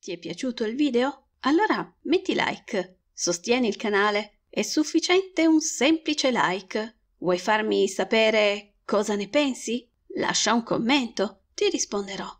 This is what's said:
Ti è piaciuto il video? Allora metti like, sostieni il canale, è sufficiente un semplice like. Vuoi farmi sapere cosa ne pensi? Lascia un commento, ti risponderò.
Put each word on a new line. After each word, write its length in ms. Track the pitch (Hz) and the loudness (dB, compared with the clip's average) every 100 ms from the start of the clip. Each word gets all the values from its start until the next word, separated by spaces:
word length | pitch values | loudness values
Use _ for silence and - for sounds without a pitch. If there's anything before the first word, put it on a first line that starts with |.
Ti 100 | - | -12
è 80 | 175 | -12
piaciuto 460 | 165 175 262 240 | -10 -8 -6 -4
il 100 | 214 | -4
video? 540 | 240 294 233 262 - _ _ | 0 2 2 0 -4 _ _
Allora 460 | 254 320 427 - 180 _ | 2 4 4 0 -4 _
metti 320 | - 349 370 | 0 0 0
like, 680 | - - - - 208 180 _ _ | 0 0 -2 -6 -6 -6 _ _
sostieni 560 | - - 175 220 247 240 | -6 -4 -4 0 0 0
il 80 | 208 | -2
canale, 640 | 220 202 208 208 214 _ _ | 0 2 2 0 -4 _ _
è 140 | - | -6
sufficiente 840 | 214 - 294 330 - 359 381 - 330 | -2 0 0 0 2 0 0 2 4
un 140 | 320 | 4
semplice 720 | 311 - 269 320 - 202 269 | 2 0 2 2 0 0 0
like. 640 | 226 156 185 196 220 220 _ _ _ | 2 0 -2 -4 -6 -6 _ _ _
Vuoi 200 | 165 180 | -2 0
farmi 480 | 185 214 214 202 190 | 0 0 2 2 2
sapere 920 | - 190 226 220 220 208 208 208 _ | 0 0 2 4 4 2 0 -8 _
cosa 300 | - 202 214 | -2 -2 0
ne 140 | 208 202 | -2 0
pensi? 600 | 294 285 254 - 240 - _ _ 370 | 0 0 -2 -6 -6 -8 _ _ -6
Lascia 360 | - - - | -2 0 2
un 120 | 233 | 0
commento, 760 | 226 - 233 285 233 - 208 - _ | 0 -2 2 0 0 -4 -4 -6 _
ti 160 | - 415 | -2 -2
risponderò. 560 | 311 - 214 196 190 180 - | -2 -4 -4 -6 -8 -12 -14